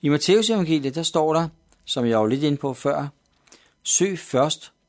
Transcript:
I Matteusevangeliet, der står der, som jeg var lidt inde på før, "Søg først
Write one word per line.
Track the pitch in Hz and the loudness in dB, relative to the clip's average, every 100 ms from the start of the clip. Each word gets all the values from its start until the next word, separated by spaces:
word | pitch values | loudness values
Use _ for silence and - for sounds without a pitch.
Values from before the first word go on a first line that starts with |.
I | 147 | 2
Matteusevangeliet, | 147 - 208 214 220 165 156 135 | 0 4 2 4 0 0 0 -2
der | 143 | -4
står | 160 165 156 | -2 0 2
der, | 156 165 _ _ _ | 0 -2 _ _ _
som | - - 120 | -8 -2 2
jeg | 113 | 2
var | 107 | 2
lidt | 135 | 2
inde | 151 143 | 0 -2
på | 139 | -4
før, | 123 139 143 143 _ _ _ _ - _ _ | -4 -2 -2 -6 _ _ _ _ -20 _ _
"Søg | - - 190 175 | -4 0 0 -2
først | - - 147 156 - _ | -2 0 0 -2 -10 _